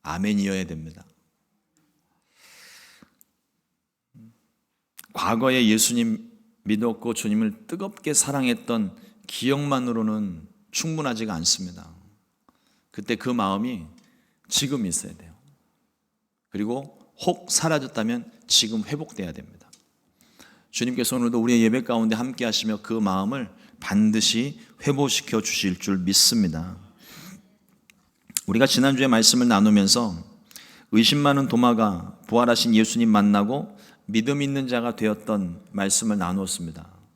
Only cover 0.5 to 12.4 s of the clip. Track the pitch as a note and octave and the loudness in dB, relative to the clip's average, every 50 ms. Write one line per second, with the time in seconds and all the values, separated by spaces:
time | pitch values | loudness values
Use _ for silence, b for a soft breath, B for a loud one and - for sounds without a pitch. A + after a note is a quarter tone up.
0.5 | F#2+ F#2+ F#2 E2 E2 D#2 D#2 D#2+ D#2 F#2 - _ _ _ _ _ _ _ _ _ | -2 -4 -6 -8 -10 -12 -12 -16 -18 -20 -20 _ _ _ _ _ _ _ _ _
1.5 | _ _ _ _ _ _ _ _ _ _ _ _ _ _ B B B B B B | _ _ _ _ _ _ _ _ _ _ _ _ _ _ B B B B B B
2.5 | B B B B B B B B B B B B _ _ _ _ _ _ _ _ | B B B B B B B B B B B B _ _ _ _ _ _ _ _
3.5 | _ _ _ _ _ _ _ _ _ _ _ _ _ A2+ A2+ A2+ A#2 _ _ _ | _ _ _ _ _ _ _ _ _ _ _ _ _ -20 -20 -20 _ _ _ _
4.5 | _ _ _ _ _ _ _ _ _ - - _ _ - E2+ F2+ A2+ A2+ B2+ C3 | _ _ _ _ _ _ _ _ _ -20 -20 _ _ -4 -2 0 0 2 2 2
5.5 | B2+ C3 A#2+ G#2+ G#2+ A2 A2 - A#2+ A#2+ A#2 A2+ A2 G#2 - - - _ _ _ | 4 4 4 4 4 4 2 0 0 0 -2 -2 -4 -6 -8 -20 -20 _ _ _
6.5 | _ _ _ G2+ A2 G#2+ A#2 A#2 A2 - - A#2 A2 - - G#2+ G#2 A2 A2+ G#2+ | _ _ _ -4 -2 -2 -2 -4 -4 -4 -6 -6 -6 -4 -2 -2 0 0 0 0
7.5 | G#2 - - - E3 G3 G3 G3 - - - D#3 D3 - - C#3+ C#3 C#3 C3 B2 | -2 -6 -12 -12 -10 -8 -8 -12 -12 -8 -6 -2 0 0 0 0 -2 -2 0 0
8.5 | A#2 A2+ - - A#2 A2+ G#2 F#2 - B B B B B B - - - A#2 B2+ | -2 -2 -4 -4 -2 -2 -2 -4 -6 B B B B B B -14 -10 -4 -2 0
9.5 | C#3 C#3+ D3 C#3+ C#3 B2+ B2+ B2 A#2 A2+ A2 A2 G#2+ A2 G#2+ F#2+ F2 D#2+ D#2+ - | 0 0 0 -2 -2 -2 -2 -2 -2 -2 -2 -2 -2 -2 -4 -6 -8 -12 -16 -20
10.5 | _ _ _ _ - - - E3 D#3+ D#3 D3 C3 A#2+ G#2+ A2+ G#2+ F#2+ D#2+ E2+ - | _ _ _ _ -8 -6 -4 -4 -4 -4 -4 -4 -4 -4 -6 -6 -6 -2 -2 -2
11.5 | - - G2 F2+ F2 F2 E2+ E2 E2 F2 - - _ _ _ _ _ _ | -2 -2 -4 -12 -12 -16 -20 -20 -20 -20 -20 -20 _ _ _ _ _ _